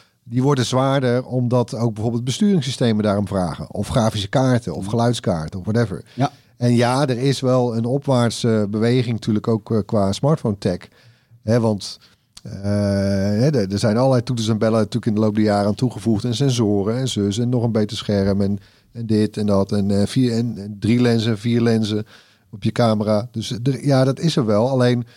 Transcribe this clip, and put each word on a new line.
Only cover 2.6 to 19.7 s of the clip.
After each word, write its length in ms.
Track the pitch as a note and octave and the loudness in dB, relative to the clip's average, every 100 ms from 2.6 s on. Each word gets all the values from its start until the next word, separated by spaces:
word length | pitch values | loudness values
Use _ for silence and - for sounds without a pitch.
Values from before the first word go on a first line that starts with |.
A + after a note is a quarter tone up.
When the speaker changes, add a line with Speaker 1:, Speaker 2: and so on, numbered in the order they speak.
| C3 - A#2+ G#2+ | 0 -2 0 2
Speaker 1:
daarom 220 | G#2 G2+ G2+ | 0 0 -2
vragen. 420 | G2 F2 - - | -2 -4 -6 -10
Of 180 | - G2+ | -8 -2
grafische 400 | - A2 G#2+ G2 | 0 0 0 -4
kaarten, 460 | C#3 C3 B2 - | 0 2 0 -2
of 120 | - G2 | -8 -4
geluidskaarten, 720 | A#2 A#2+ A#2 - F2 D#2 F#2+ | 0 0 0 -2 -4 -4 -8
of 40 | F2+ | -2
whatever. 360 | A2 A#2+ F2 - | 0 0 -4 -12
Speaker 2:
Ja. 180 | - C3+ - _ _ | -4 -4 -4 _ _
Speaker 1:
En 180 | A#2+ | 2
ja, 320 | A#2+ A#2+ B2+ C#3+ | 2 2 2 0
er 120 | A#2 | 0
is 220 | C#3 C3 | 0 0
wel 360 | B2+ B2+ B2 A2+ | 0 2 0 -2
een 80 | |
opwaartse 840 | A#2 C#3 C#3 B2+ A#2+ - A#2+ A2 G2+ | -2 -2 0 2 2 0 0 0 0
beweging 440 | G#2+ A2+ B2+ A#2+ | 0 2 2 0
natuurlijk 340 | A2 - G#2+ A2+ | -4 -2 -2 0
ook, 220 | A2+ - | -2 0
eh, 60 | A2+ G2 | -2 0
qua 260 | A2 G2 | 0 0
smartphone 460 | G2 C#3 D#3+ A#2+ G2+ | 0 0 0 -2 -2
tech. 200 | G#2 F2+ - _ - _ _ - | -2 -4 -8 _ -20 _ _ -12
Hè, 180 | G#2 A#2+ | 0 2
want, 380 | A2+ G#2 - - _ _ _ - | 2 0 -6 -16 _ _ _ -20
eh, 100 | - G#2+ | -16 -8
hè, 840 | C#3 G#2 G#2 C#3 G2 G2 G2 G#2 C3+ | -2 0 2 0 0 0 0 2 2
er, 220 | C#3 F#2+ | 2 0
er 60 | G2+ | 0
zijn 180 | A#2 G#2+ | 0 2
allerlei 260 | C3+ B2+ | 4 2
toeters 260 | A#2 B2 G#2+ | 0 -4 -2
en 100 | A2 | 0
bellen 200 | A2+ A2+ | 2 2
natuurlijk 280 | G#2 A#2+ A2+ | 0 -2 -2
in 80 | |
de 60 | G#2+ | 0
loop 140 | A2 | 0
der 100 | G#2 | 2
jaren 220 | G#2+ G2+ G2+ | 2 2 2
aan 80 | |
toegevoegd. 500 | G#2 B2+ G#2+ A2+ G#2+ | 0 -2 -2 -2 0
En 100 | B2 | 0
sensoren 640 | A2+ C#3 B2 G#2+ G2+ G2 A#2 | 0 0 2 2 2 0 -2
en 120 | C3 | -4
zus 300 | - G2+ G#2 | -2 -2 0
en 100 | A#2+ | -2
nog 140 | B2 | 0
een 100 | A#2 | 0
beter 240 | A2 G#2+ G#2 | 0 0 -4
scherm 440 | - G2+ G2 G2 | -2 0 2 2
en, 180 | G2 G2+ - _ _ | 0 -2 -6 _ _
en 140 | A#2 A2+ | -12 -2
dit 300 | G#2+ G#2 G#2+ | 0 0 0
en 100 | G#2 | 0
dat. 260 | G2 G2 | 2 2